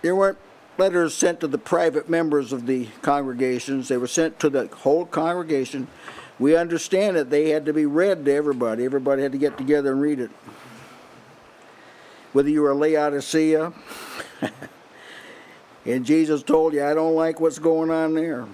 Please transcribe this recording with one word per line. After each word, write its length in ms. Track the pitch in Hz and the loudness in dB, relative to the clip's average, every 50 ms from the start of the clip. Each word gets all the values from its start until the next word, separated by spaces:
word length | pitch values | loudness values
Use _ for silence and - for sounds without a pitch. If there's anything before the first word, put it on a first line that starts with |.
| - | 0
There 120 | 170 185 | 0 2
weren't 240 | 190 196 196 196 - - - - - - - - - | 4 2 2 0 -2 -16 -20 -20 -20 -20 -18 -2 0
letters 360 | 185 190 175 180 170 156 - | 0 2 4 2 2 2 0
sent 260 | - - 285 170 - | 2 0 0 2 0
to 60 | 165 | -4
the 120 | 147 135 139 | -4 -4 -4
private 500 | - - - 170 175 165 127 151 - - | -2 0 0 2 2 2 0 0 -2 0
members 440 | 165 170 165 156 147 147 135 113 135 | 0 0 0 2 2 0 0 -2 -6
of 140 | 127 120 | -6 -2
the 220 | 120 131 127 123 110 - - - | -2 -2 -2 -2 -8 -12 -6 0
congregations. 880 | - 143 143 139 135 123 120 135 127 123 123 - - 139 135 123 - | 0 0 0 0 -4 -4 -2 -2 0 0 -2 -4 -4 -4 -4 -2 -2
They 100 | 139 123 | -2 -2
were 80 | 123 | -2
sent 340 | 127 - - 160 160 156 - | -2 0 0 0 0 -2 0
to 80 | - 151 | -2 0
the 200 | 135 135 117 - | 0 0 -4 -4
whole 360 | - - - 135 147 165 175 | -10 -4 0 2 2 2 0
congregation. 840 | 170 - 160 156 165 175 180 175 160 156 139 131 127 - 139 127 - - - - - - - - - - - | -2 -4 -2 -2 -2 -2 -4 -4 -2 -2 -2 -2 -4 -6 -8 -10 -10 -12 -20 -20 -20 -18 -18 -20 -20 -6 0
We 160 | 120 143 160 | 4 4 4
understand 600 | 165 175 170 170 160 - - - 190 202 208 185 165 | 4 4 0 -2 -6 -2 0 0 2 2 2 0 0
that 100 | 143 127 | 0 2
they 220 | 147 147 151 156 | 2 2 2 2
had 160 | 156 156 143 | 0 0 0
to 80 | 151 147 | 0 0
be 100 | 156 151 | 0 0
read 400 | 143 143 160 180 202 190 170 143 | 2 2 2 2 2 2 0 2
to 80 | 143 139 | 0 2
everybody. 540 | 143 151 147 139 123 123 113 110 113 123 | 2 2 0 0 0 0 -2 -2 -2 -2
Everybody 360 | 131 135 139 131 139 139 135 135 | -2 -2 -2 0 0 0 0 0
had 100 | 139 131 | -2 -2
to 60 | 139 | -2
get 200 | 143 143 139 - | -2 -2 -2 -4
together 340 | 131 135 147 147 139 139 135 | 0 0 2 2 2 0 0
and 80 | 135 | 0
read 200 | 143 151 151 131 | 0 0 0 -2
it. 100 | 123 107 - - - - - - - - - - - - - - - - - - - - - - - - - - - - - - - - - - - - - - - - - | -6 -10 -10 -18 -20 -20 -20 -20 -20 -20 -20 -20 -20 -20 -20 -20 -20 -20 -20 -20 -20 -20 -20 -20 -20 -20 -20 -20 -20 -20 -20 -20 -20 -20 -20 -20 -20 -20 -20 -20 -20 0 2
Whether 160 | 135 139 147 | 2 2 4
you 140 | 151 151 147 | 2 2 2
were 120 | 143 139 | 2 2
Laodicea, 1000 | 139 151 156 160 151 147 147 143 143 - - - 160 156 156 156 156 156 175 - - - - - - - - - - - - - - | 2 2 2 2 2 2 0 -2 -4 -6 -2 0 2 2 4 2 2 0 -2 -8 -14 -20 -18 -16 -16 -16 -16 -14 -16 -16 -16 -12 -8
<laughs> 1400 | - - - - - - - - - - - - - - - - - - - - - - - - - - - - - | -8 -8 -8 -10 -20 -20 -20 -20 -20 -20 -20 -20 -20 -20 -20 -20 -20 -20 -20 -20 -20 -20 -20 -20 -20 -20 -20 -12 -6
and 220 | 110 120 131 123 | -4 -4 -2 0
Jesus 360 | 117 147 160 160 151 156 143 127 | 2 2 2 4 2 0 -2 0
told 300 | - 151 160 160 160 151 | 2 2 2 2 2 0
you, 100 | 147 143 | 0 -2
"I 120 | 143 151 | 0 0
don't 200 | 160 160 165 165 | 0 0 0 0
like 260 | 160 160 160 160 160 | 0 0 -2 -2 0
what's 180 | 160 160 160 156 | 0 -2 -2 0
going 320 | 156 165 165 160 160 160 | 0 2 2 2 0 0
on 240 | 165 160 160 160 160 | 0 0 0 0 -2
there. 320 | 160 160 165 151 123 123 107 | -2 -2 -4 -6 -6 -8 -12